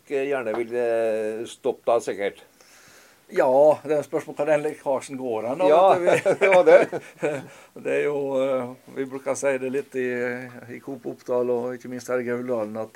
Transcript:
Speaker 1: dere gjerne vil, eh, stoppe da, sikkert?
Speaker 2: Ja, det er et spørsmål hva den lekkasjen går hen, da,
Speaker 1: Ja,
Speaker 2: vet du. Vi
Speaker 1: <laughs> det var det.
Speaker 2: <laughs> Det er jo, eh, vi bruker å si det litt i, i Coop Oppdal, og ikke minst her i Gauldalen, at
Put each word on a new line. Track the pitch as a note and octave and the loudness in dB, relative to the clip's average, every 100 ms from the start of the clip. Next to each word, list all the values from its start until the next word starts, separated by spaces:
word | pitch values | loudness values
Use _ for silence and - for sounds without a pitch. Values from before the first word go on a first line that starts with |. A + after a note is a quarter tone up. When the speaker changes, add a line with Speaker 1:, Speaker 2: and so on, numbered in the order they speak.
| - | -4
Speaker 1:
dere | C3+ C#3 | -4 -2
gjerne | C3+ A2+ A2+ | -2 -2 -4
vil, | A2+ | -4
eh, | A#2+ A#2 A2+ A2+ A2 A2 A2 A#2 | -2 0 2 0 0 -2 -6 -10
stoppe | - B2 - - | -6 -4 -2 0
da, | A#2 | 0
sikkert? | A#2+ G2 G2+ - - _ _ - - - - _ - | 0 -4 -4 -6 -20 _ _ -20 -20 -20 -20 _ -8
Speaker 2:
Ja, | F#3 C#3 C3+ D3+ C3+ | 0 4 6 6 4
det | C#3+ | 0
er | D3+ | -4
et | C3+ | -2
spørsmål | D#3+ D3+ C#3+ | -6 -6 -4
hva | D3 | 0
den | D3 | 0
lekkasjen | D3+ C3+ D3 B2+ - C3 | 0 -6 -4 -4 -4 -8
går | B2+ A2 A2+ | -6 -4 -4
hen, | D#3+ | 0
da, | F3+ | 4
Speaker 1:
Ja, | D#3+ F#3+ F3 | 6 6 6
Speaker 2:
vet | F3+ E3 | 2 0
du. | G3 | 0
Vi | D#3+ | 2
Speaker 1:
<laughs> | |
det | G3 | 4
var | F3+ | 6
det. | D#3+ - - E3+ - - D3+ C#3 - - | 8 6 4 -4 -12 -6 -6 -6 -10 -20
Speaker 2:
<laughs> | - C#3+ C3+ | -20 -10 -4
Det | |
er | C#3 | -2
jo, | C#3+ C#3+ C#3 C3 | -2 -4 -4 -2
eh, | C3+ C3 B2 B2+ - | -2 -2 -6 -12 -14
vi | B2 | -10
bruker | C3+ C3+ C3+ | -8 -8 -6
å | B2+ | -2
si | C#3 C3 | -2 -2
det | C3 | -2
litt | C3+ C3 C3 | -4 -6 -6
i, | B2+ B2 B2 B2 B2+ A#2+ A#2+ B2+ | -4 -4 -4 -6 -12 -16 -16 -16
i | |
Coop | - C3 C#3 | -14 -12 -12
Oppdal, | B2+ - B2 B2 | -10 -4 0 0
og | A#2+ B2 | 0 -2
ikke | B2 B2 | -8 -12
minst | B2 A#2+ | -12 -4
her | B2+ | -4
i | A#2+ | -2
Gauldalen, | A#2+ B2+ A#2 G#2+ A2 | -4 -2 -4 -4 -6
at | A2 | -10